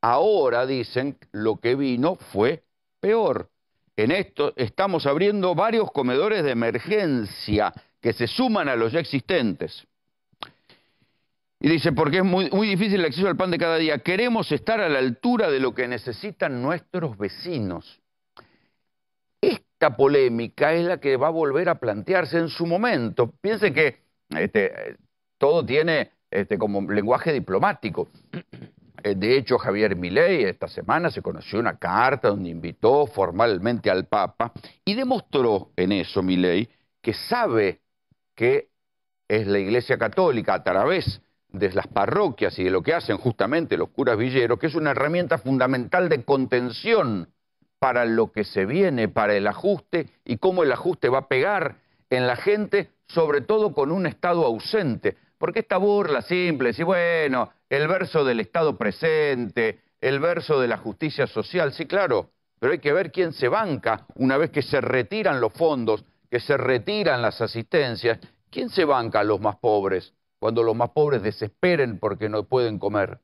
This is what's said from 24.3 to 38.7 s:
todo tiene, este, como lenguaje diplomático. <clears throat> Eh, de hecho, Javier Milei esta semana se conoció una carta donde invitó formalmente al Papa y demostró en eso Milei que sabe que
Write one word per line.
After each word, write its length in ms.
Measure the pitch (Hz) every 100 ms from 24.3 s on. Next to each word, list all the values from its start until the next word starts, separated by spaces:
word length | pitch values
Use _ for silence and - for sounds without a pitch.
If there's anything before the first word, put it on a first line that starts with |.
| 78 95 107 98 - 50 - _ _ _ _
todo 280 | 139 165 117
tiene, 460 | 139 160 156 120 _ _
este, 260 | 95 98 101
como 240 | 107 101
lenguaje 520 | 98 104 104 123 175
diplomático. 760 | 143 - 92 185 180 220 156 - - _
<clears throat> 160 | 180 - - - _ _ -
Eh, 100 | 104
de 240 | 95 104 135
hecho, 220 | 123 123
Javier 360 | - 101 107 92
Milei 480 | 87 101 175 180
esta 240 | 101 92 -
semana 440 | - 87 143 170
se 100 | -
conoció 380 | 95 85 - 98
una 180 | 113 -
carta 520 | 90 95 127 131 117
donde 200 | 101 90
invitó 560 | 85 82 - 110 143 143
formalmente 840 | - 92 85 117 95 107 120 104
al 160 | 92 95
Papa 440 | 107 92 - 117 - - _
y 120 | - 208
demostró 720 | 254 240 - 147 123 101 - -
en 160 | 92
eso 320 | 101 85 98
Milei 440 | 92 90 90 87 113 _ _ _
que 140 | -
sabe 680 | 104 - 240 220 113 101 87 _ _ _ _ _
que 360 | - 117 139 -